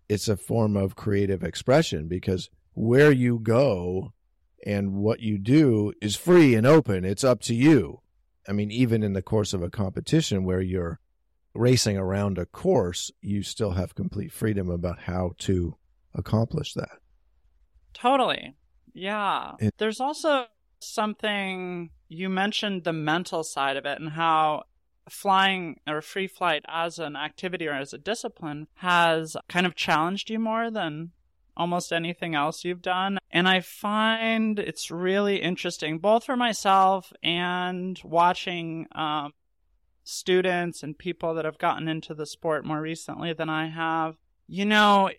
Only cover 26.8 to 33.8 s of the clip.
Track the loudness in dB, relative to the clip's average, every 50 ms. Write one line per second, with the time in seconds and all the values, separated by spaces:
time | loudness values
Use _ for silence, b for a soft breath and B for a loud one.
26.8 | -4 -4 -6 -8 -10 -8 -8 -8 -8 -10 -8 -8 -8 -6 -6 -6 -4 -4 -4 -4
27.8 | -6 -8 -12 -10 -6 -6 -6 -6 -6 -10 -12 -12 -12 -10 -10 -10 -12 -16 _ -6
28.8 | -2 2 4 4 4 4 2 0 -2 -4 -8 -12 -10 -6 -2 0 0 0 -2 -2
29.8 | -2 0 2 2 2 0 -2 -6 -8 -6 -6 -4 -2 -2 -2 -2 -2 -4 -4 -4
30.8 | -6 -6 -6 -8 -10 -12 -14 _ _ _ _ _ _ _ -8 -4 -4 -2 -2 -4
31.8 | -4 -2 -4 -4 -2 -4 -6 -6 -6 -4 -2 0 0 -2 -2 -4 -6 -8 -8 -6
32.8 | -4 -2 -2 0 0 -2 -2 -4 -6 _ 0 2 4 4 4 2 0 -4 -10 -8